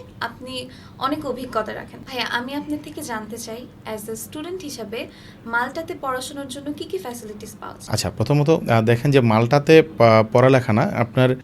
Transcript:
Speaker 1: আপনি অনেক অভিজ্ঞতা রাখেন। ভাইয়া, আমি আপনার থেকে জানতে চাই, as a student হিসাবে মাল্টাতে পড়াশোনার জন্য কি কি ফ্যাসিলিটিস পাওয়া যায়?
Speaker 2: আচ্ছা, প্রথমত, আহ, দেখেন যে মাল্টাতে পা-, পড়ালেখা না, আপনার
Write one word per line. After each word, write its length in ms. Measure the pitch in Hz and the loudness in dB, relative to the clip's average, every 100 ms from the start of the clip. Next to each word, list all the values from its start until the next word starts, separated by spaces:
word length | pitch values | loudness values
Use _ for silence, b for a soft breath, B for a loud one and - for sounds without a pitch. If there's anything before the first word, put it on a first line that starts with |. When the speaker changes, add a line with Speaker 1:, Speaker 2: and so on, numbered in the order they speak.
| - - | -16 -10
Speaker 1:
আপনি 480 | 233 - 254 254 254 B B - | -10 -10 -12 -12 -12 B B -6
অনেক 280 | 262 302 285 | -4 -4 -6
অভিজ্ঞতা 480 | 233 254 226 214 | -8 -6 -4 -4
রাখেন। 260 | 214 - - - | -8 -14 -18 -10
ভাইয়া, 200 | 262 220 | -6 -4
আমি 280 | 240 254 | -4 -6
আপনার 240 | 285 294 294 | -8 -6 -8
থেকে 180 | 302 302 | -8 -12
জানতে 360 | 262 220 208 233 | -8 -8 -10 -12
চাই, 280 | - 226 - - 226 214 | -12 -12 -14 -16 -12 -10
as 140 | 220 | -10
a 40 | |
student 480 | 220 - 302 330 370 | -12 -10 -12 -10 -10
হিসাবে 440 | 294 240 208 226 339 B B B 226 | -10 -12 -10 -10 -10 B B B -4
মাল্টাতে 480 | 233 254 320 320 311 | -2 -2 -4 -8 -8
পড়াশোনার 480 | 277 254 - 285 277 | -6 -6 -6 -10 -10
জন্য 240 | 277 277 | -10 -10
কি 120 | 294 | -10
কি 140 | 330 381 | -8 -8
ফ্যাসিলিটিস 560 | 254 240 214 208 220 - | -8 -12 -12 -14 -16 -16
পাওয়া 140 | - | -16
যায়? 140 | - - | -14 -6
Speaker 2:
আচ্ছা, 220 | - 90 | -4 -2
প্রথমত, 400 | - 113 147 147 | -2 0 2 4
আহ, 320 | 160 - 117 | 2 2 2
দেখেন 280 | 113 113 147 | 4 2 4
যে 100 | 135 | 4
মাল্টাতে 600 | 117 110 120 147 143 160 | 6 4 4 4 8 8
পা-, 420 | 156 - 117 110 110 | 6 6 6 8 6
পড়ালেখা 400 | 123 131 135 120 | 6 6 6 4
না, 100 | 107 | 2
আপনার 480 | - 113 120 131 127 127 | 0 0 -2 2 2 2